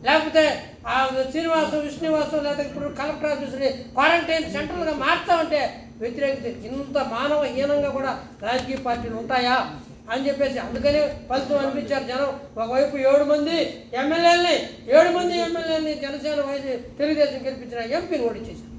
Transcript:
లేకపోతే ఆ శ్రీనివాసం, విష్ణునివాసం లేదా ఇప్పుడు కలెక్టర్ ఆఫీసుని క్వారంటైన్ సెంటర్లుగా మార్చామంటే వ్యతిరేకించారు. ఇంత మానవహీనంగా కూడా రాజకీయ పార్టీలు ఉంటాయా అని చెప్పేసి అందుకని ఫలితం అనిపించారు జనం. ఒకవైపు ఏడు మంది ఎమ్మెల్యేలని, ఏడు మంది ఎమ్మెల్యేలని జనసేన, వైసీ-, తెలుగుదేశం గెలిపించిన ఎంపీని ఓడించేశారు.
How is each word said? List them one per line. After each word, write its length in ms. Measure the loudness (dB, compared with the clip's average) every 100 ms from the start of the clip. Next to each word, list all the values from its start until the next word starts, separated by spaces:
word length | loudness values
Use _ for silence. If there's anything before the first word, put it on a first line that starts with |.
| 4
లేకపోతే 580 | 2 4 4 4 0 -8 -14 -2
ఆ 220 | 0 2 0 -2
శ్రీనివాసం, 480 | -2 0 2 2 0
విష్ణునివాసం 640 | -4 -4 0 0 0 0
లేదా 200 | -2 -2
ఇప్పుడు 260 | -4 -6 -6
కలెక్టర్ 420 | -4 -6 -2 -2
ఆఫీసుని 360 | -2 -4 -2 -2
క్వారంటైన్ 840 | -2 -6 2 4 4 2 -2 -2
సెంటర్లుగా 420 | -4 -6 -4 -4
మార్చామంటే 960 | 0 0 0 2 2 2 0 0 -6 -16 -8
వ్యతిరేకించారు. 760 | -8 -2 -2 -2 -6 -8 -8
ఇంత 240 | -8 -2 -2
మానవహీనంగా 920 | -2 -2 0 2 0 0 2 2 0
కూడా 300 | -2 -4 -4 -10 -8
రాజకీయ 340 | -2 -2 -2 -4
పార్టీలు 400 | -2 -4 -4 -8
ఉంటాయా 560 | -2 0 2 2 0 -10 -16 -20 -6
అని 160 | -2 -2
చెప్పేసి 320 | 0 -2 -2
అందుకని 480 | -6 0 2 2 0
ఫలితం 500 | -2 -4 -2 0 0
అనిపించారు 460 | 0 -2 -2 -2
జనం. 600 | -2 -2 -2 -4 -10 -6
ఒకవైపు 340 | 0 2 2 4
ఏడు 260 | 6 6
మంది 600 | 6 4 4 0 0 -4 -6
ఎమ్మెల్యేలని, 600 | -2 0 4 6 6 4 2 -2 -12 6
ఏడు 280 | 8 8 4
మంది 200 | 0 0
ఎమ్మెల్యేలని 560 | 0 -2 0 0 0
జనసేన, 480 | -4 -6 -4 -2 -2
వైసీ-, 560 | -2 -4 -4 -6 -8 -2
తెలుగుదేశం 480 | 0 4 2 2 -6
గెలిపించిన 480 | -8 -8 -8 -2
ఎంపీని 320 | -2 0 0 0
ఓడించేశారు. 400 | -2 -10 -14 -14